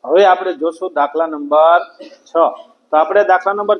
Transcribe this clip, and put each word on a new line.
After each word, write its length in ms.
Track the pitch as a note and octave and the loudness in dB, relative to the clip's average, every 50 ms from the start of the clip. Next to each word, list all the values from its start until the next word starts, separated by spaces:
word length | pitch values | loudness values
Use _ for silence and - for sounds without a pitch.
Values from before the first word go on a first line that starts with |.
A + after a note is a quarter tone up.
| - | -6
હવે 180 | B2 D3+ F#3 G3+ | 0 2 4 4
આપણે 260 | F#3+ F#3 F3+ F#3 - E3+ C3+ D#3 | 4 2 2 -2 -8 -6 -4 -6
જોશું 320 | E3+ E3 E3 F#3 F#3 E3 - | -6 -6 -6 -10 -8 -4 -4
દાખલા 300 | C#3+ C#3+ - D#3 E3 D#3+ D#3 | -4 -4 -2 -4 -4 -4 -6
નંબર 480 | D3 D3 C#3+ D3 D#3 D#3 E3 E3+ F3 - - _ - - - - _ _ _ | -10 -6 -2 2 2 4 4 4 2 0 -4 _ -20 -20 -20 -20 _ _ _
છ. 40 | - E3 E3 C3+ - - - _ _ _ _ - | 0 0 0 0 -2 -6 -18 _ _ _ _ -2
તો 60 | - D3+ | 0 0
આપણે 220 | D#3 D#3+ F#3+ G3+ G3+ F#3+ | 0 2 0 0 2 2
દાખલા 240 | F#3 F3+ - G3 G3+ | 0 0 0 -4 -4
નંબર 220 | G#3 G#3 G3+ G#3 | -4 -2 -2 -2